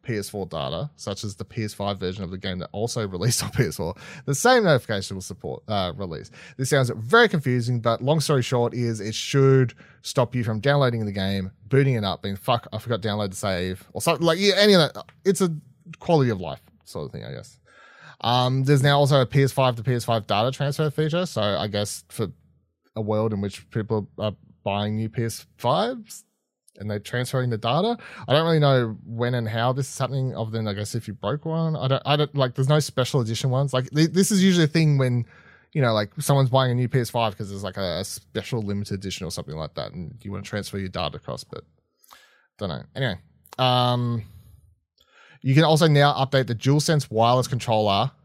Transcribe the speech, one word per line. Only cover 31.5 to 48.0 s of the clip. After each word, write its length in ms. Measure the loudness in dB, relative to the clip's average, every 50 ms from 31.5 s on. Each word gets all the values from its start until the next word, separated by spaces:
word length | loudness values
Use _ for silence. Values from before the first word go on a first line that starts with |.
| -2 -2 -2 -2 -2
I 100 | -2 0
don't, 160 | 0 0 0 0
I 100 | 0 2
don't, 180 | 2 2 0 2
like, 200 | 0 0 0 0
there's 140 | -2 2 4
no 120 | 4 2
special 400 | 2 0 -2 -2 -2 0 0 -2
edition 300 | 0 0 -4 -2 -2 0
ones. 240 | 0 0 0 0 0
Like, 160 | -2 -2 -2
th-, 200 | 2 2 2 2
this 200 | 4 2 2 4
is 120 | 4 4 4
usually 220 | 6 6 4 4
a 40 | 4
thing 280 | 4 4 4 4 4
when, 300 | 4 2 2 2 0 -2 -4 -10 -20 _ -20 -20 _ _ _ _
you 80 | 0 2
know, 100 | 2 2
like, 200 | 2 0 -2 _ -10
someone's 300 | 0 2 4 4 4 4
buying 240 | 4 4 4 4 2
a 20 |
new 140 | 0 0 0
P 100 | 0 0
S 100 | -2 0
five 260 | 0 0 0 0 -2
'cause 140 | _ -10 -10
there's, 120 | -8 -8 -8
like, 140 | -8 -6
a, 240 | -4 -4 -4 -4 -4
a 40 | -6
special 580 | -8 -10 -14 _ _ _ -8 -8 -4 -6 -6 -4
limited 320 | -4 -4 -4 -4 -6 -8
edition 320 | -8 -8 -8 -10 -8 -10
or 40 | -10
something 240 | -10 -10 -10 -10 -10
like 200 | -10 -10 -10 _
that, 180 | -10 -10 -10 -10
and 260 | -12 -12 -12 -14 -14 -14
you 100 | -12 -12
wanna 120 | -10 -10
transfer 340 | -8 -8 -8 -8 -6 -8 -8
your 100 | -8 -6
data 280 | -6 -4 -6 -6 -6
across, 280 | -8 _ -10 -12 -12 -12
but 180 | _ -16 -16 -16 _ _ _ _ _ _ _ _ _ -20 -20 _ _ _ _ _ _ _ _
don't 120 | -6 -6
know. 120 | -6 -8 -10 -12 _
Anyway, 220 | -4 -4 -4 -4 -6 _ _ _ _ _ _ -4 -2
um, 640 | 0 2 2 2 2 2 0 0 0 -2 -2 -4 -6 -10 -16 -20 -20 -20 -20 -20 _ _ _ _ _ _ _ _ _ _ _ _ _ _ -20 _ -2
you 120 | 2 4
can 100 | 6 6
also 240 | 6 6 6 6 6
now 260 | 6 6 6 6 4
update 320 | 2 -2 2 2 0 0
the 80 | 0 -4
DualSense 560 | -2 2 2 2 2 4 2 2 0 0 -2
wireless 380 | 0 2 4 4 4 2 2 0
controller 640 | -4 -4 -2 0 0 2 2 2 2 2